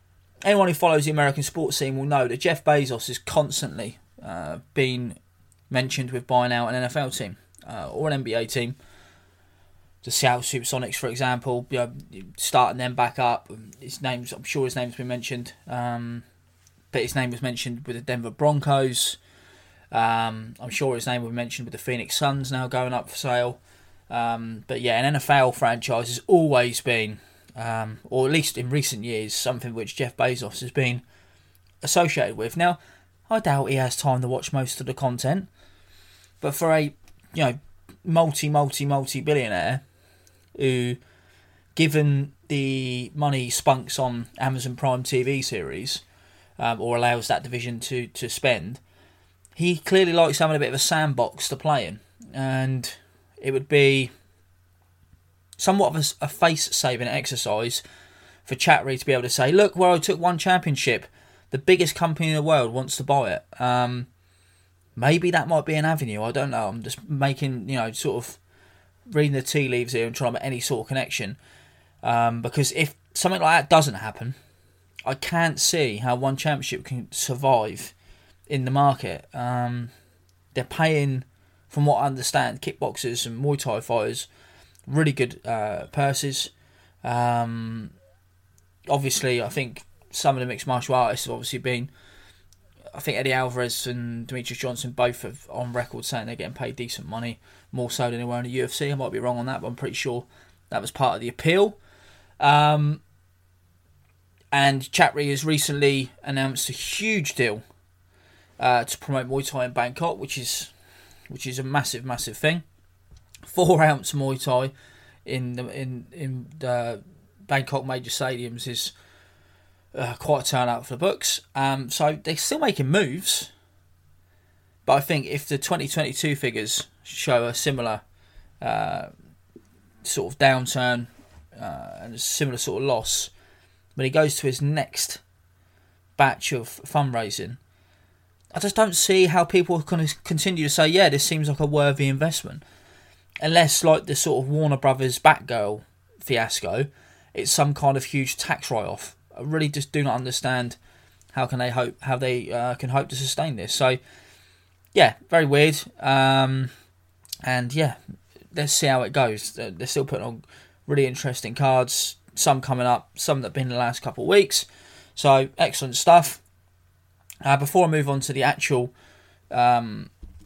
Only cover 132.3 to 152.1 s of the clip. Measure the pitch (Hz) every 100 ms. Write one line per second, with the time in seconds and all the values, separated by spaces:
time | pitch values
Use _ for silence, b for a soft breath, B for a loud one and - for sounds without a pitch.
132.3 | - 143 120 - 101 135 117 - - -
133.3 | b b b b b b - 131 151 156
134.3 | - 139 127 143 151 - - - - _
135.3 | _ _ _ _ _ _ _ _ - -
136.3 | - - 131 113 - - 151 135 120 107
137.3 | - - 123 _ _ _ _ _ _ _
138.3 | _ _ 151 202 220 220 175 - 190 180
139.3 | 175 165 185 175 170 151 170 156 - -
140.3 | 160 190 175 147 156 156 175 175 139 -
141.3 | 160 151 143 147 147 143 139 139 135 160
142.3 | 156 - 151 b b b b b b b
143.3 | - 156 165 156 - 165 156 - 147 160
144.3 | 127 131 151 151 135 139 131 131 123 156
145.3 | 151 117 117 104 107 - _ _ _ -
146.3 | 117 113 - 90 107 143 b b b b
147.3 | - 101 - 147 143 143 135 - 139 127
148.3 | - - - - 117 92 98 - - _
149.3 | - 147 160 151 147 139 151 139 123 127
150.3 | - 127 127 120 - b b b b b
151.3 | - 123 127 123 120 123 - 135